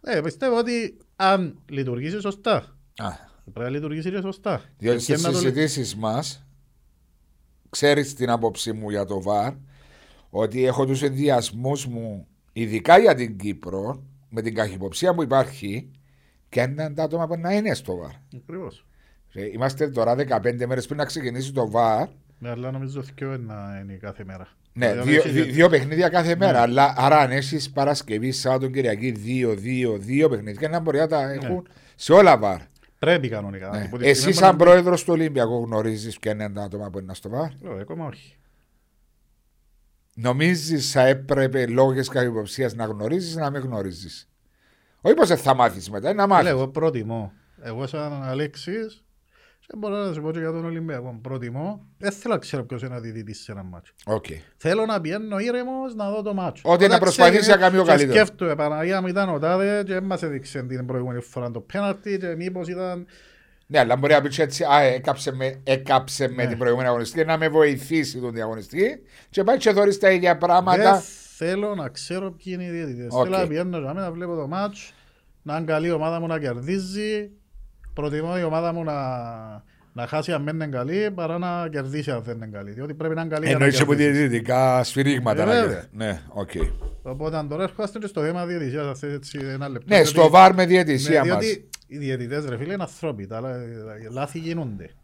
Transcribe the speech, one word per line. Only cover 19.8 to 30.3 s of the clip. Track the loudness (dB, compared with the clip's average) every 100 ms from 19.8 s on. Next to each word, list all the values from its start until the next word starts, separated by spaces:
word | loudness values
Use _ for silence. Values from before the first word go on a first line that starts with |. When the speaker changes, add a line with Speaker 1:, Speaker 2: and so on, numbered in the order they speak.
| -4
Speaker 2:
τώρα | 0 0 0
δεκαπέντε | 0 0 0 -2 -4
μέρες | -4 -6
πριν | -8
να | -6
ξεκινήσει | -6 -8 -8 -6
το | -4 -2
βαρ. | 2 2 2 -2 -8 _ _
Speaker 1:
Ναι, | -12
αλλά | -10 -8
νομίζω | -8 -10 -10 -14 -12
δυο | -10 -8
να | -10 -12 -12 -12
είναι | -14
κάθε | -14 -14 -14
μέρα. | -14 -16 -18 _ _
Speaker 2:
Ναι, | -2 -2
Speaker 1:
Δηλαδή, | 0 2
Speaker 2:
δύο, | 2
Speaker 1:
έχει | 4
Speaker 2:
δι-, | 0
Speaker 1:
δει- | 0
Speaker 2:
δύο | 4 6
παιχνίδια | 6 0 0 2
κάθε | 2 0
Speaker 1:
Ναι. | 2
Speaker 2:
μέρα. | 2 4
Αλλά, | 4 6 4 4
άρα, | 4 6
αν | 4
έχεις | 0 -4 -6 -6
Παρασκευή, | -2 0 0 -4 -4 -4
Σάββατο, | -4 -2 0 -2
Κυριακή, | -2 -2 0 -4
δύο, | -6 -6 -2 0 -2
δύο, | -4 -2 -2 -2
δύο | -2 2
παιχνίδια, | 2